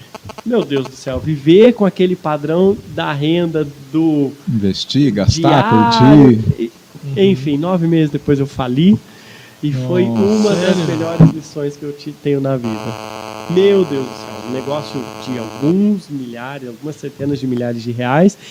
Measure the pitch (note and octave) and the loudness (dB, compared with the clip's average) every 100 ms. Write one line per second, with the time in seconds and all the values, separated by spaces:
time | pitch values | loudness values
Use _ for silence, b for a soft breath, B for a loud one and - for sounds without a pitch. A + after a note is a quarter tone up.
0 | B - - - - A#3 D3+ C#3 B2+ - | B -20 -18 -12 -4 -2 0 -2 -4 -10
1 | - B2+ A#2+ D3+ C3+ F3+ A#3+ A#3 G3+ - | -8 -6 -4 -2 4 6 6 4 0 2
2 | F#3 F3+ D#3 D3+ D3 E3 F#3+ G3+ - D#3 | 0 -2 -4 -4 -2 2 2 0 -6 -8
3 | E3 C#3+ D3 E3+ E3+ D#3+ C#3+ C#3 - D#3+ | -4 -2 0 0 0 -2 -4 -8 -6 -2
4 | D#3+ D3+ C#3 - - A#2 G2 F#2 - C3 | 0 0 -2 -4 -4 0 0 -2 -2 0
5 | C#3+ G2+ F#2+ D3+ D3+ C#3+ A#2+ A2 G#2+ A#2 | 2 2 0 2 2 2 4 4 4 6
6 | B2+ D3 C3+ A2+ A2+ - A2+ - - - | 8 8 8 6 2 -2 -4 -8 -20 -16
7 | C#3+ C#3 G3 F3+ C#3+ C#3+ E3+ F#3 E3 E3 | -6 2 2 2 0 -2 0 0 2 2
8 | D3+ C#3+ - C#3 C#3 - B2+ B2+ F3 G#3+ | 2 0 0 0 0 -4 -2 2 4 4
9 | B B B B B - D3+ C3+ B2+ F3+ | B B B B B -8 -6 -4 -2 0
10 | F#3+ A3+ G3+ G#3+ G#3 F#3+ F#3 F#3+ D#3 D#3 | 0 0 0 2 0 0 0 0 -2 -4
11 | E3 E3 D#3+ D#3 C#3+ D#3 C#3+ C#3+ D3 C#3+ | -2 4 4 2 -8 -8 -8 -8 -12 -12
12 | - C#3+ D3 C#3+ C#3 C3+ A#2+ A2 - - | -14 -6 -2 -2 0 -2 -4 -6 -8 -10
13 | - - - - - F3 G3+ G3 F3+ C#3 | -12 -12 -12 -12 -4 2 4 4 0 -2
14 | B2 - G#3+ - A2+ B2+ A#2+ D3+ G#3+ - | -6 -10 -12 -12 -10 -8 -6 -8 -8 -10
15 | - - - B2 A2+ - C#3+ F#3 G#3 G3+ | -10 -12 -10 -10 -10 -6 -2 0 0 -2
16 | - C#3+ B2 A#2 B2 C#3 B2+ A2+ C#3+ D3 | -6 -12 -12 -12 -14 -14 -14 -14 -14 -12
17 | C#3+ - C#3 C#3 C3 B2 A#2+ A#2+ A2+ A#2 | -14 -8 -6 -4 -4 -4 -4 -6 -8 -6
18 | B2 C#3 F#3+ - B | 0 2 2 2 B